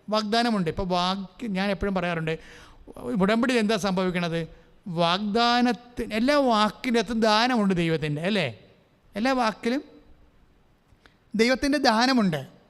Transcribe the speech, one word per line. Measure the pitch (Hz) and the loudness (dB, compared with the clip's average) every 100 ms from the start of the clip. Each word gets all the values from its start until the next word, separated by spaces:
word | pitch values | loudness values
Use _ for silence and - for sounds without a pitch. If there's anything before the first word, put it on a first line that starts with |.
| - | -4
വാഗ്ദാനമുണ്ട്. | 214 208 226 240 208 160 | -4 0 0 2 0 -2
ഇപ്പോൾ | 156 185 | -4 -2
വാക്ക് | 180 180 196 185 - 233 | 0 0 -2 -8 -12 -6
ഞാൻ | 185 202 | -4 -2
എപ്പോഴും | 190 202 | -2 -2
പറയാറുണ്ട്, | 185 175 170 160 160 - - - - - - | -2 -2 -2 -4 -6 -10 -20 -20 -20 -20 -14
ഉടമ്പടിയിൽ | - 240 190 226 254 247 | -6 0 2 2 2 2
എന്താ | 208 220 | 2 0
സംഭവിക്കണത്? | 196 185 185 180 175 165 160 - - _ - | 0 0 0 -2 -2 -4 -6 -12 -20 _ -10
വാഗ്ദാനത്തിന്, | 170 170 185 208 226 240 240 247 - - - 214 | -2 0 0 0 0 2 2 2 0 -8 -12 -6
എല്ലാ | 214 247 294 | -2 2 2
വാക്കിൻ്റെ | 262 214 214 - 254 233 | 2 2 2 -2 -2 0
അകത്തും | 220 226 | 0 0
ദാനമുണ്ട് | 220 214 247 240 196 | 2 4 2 2 2
ദൈവത്തിൻ്റെ, | 180 165 160 151 147 | 2 0 0 -2 -4
അല്ലേ? | 175 214 139 107 - _ _ _ _ 202 | -2 -2 -2 -6 -18 _ _ _ _ -4
എല്ലാ | 254 | -2
വാക്കിലും | 254 226 - 233 269 - - - - - _ _ _ _ _ _ _ _ _ _ | 0 -2 -2 -4 -4 -6 -18 -20 -20 -20 _ _ _ _ _ _ _ _ _ _
ദൈവത്തിൻ്റെ | 208 233 262 285 294 | 0 2 2 0 2
ദാനമുണ്ട്. | 269 220 254 254 196 151 131 - | 2 2 2 2 2 -2 -8 -18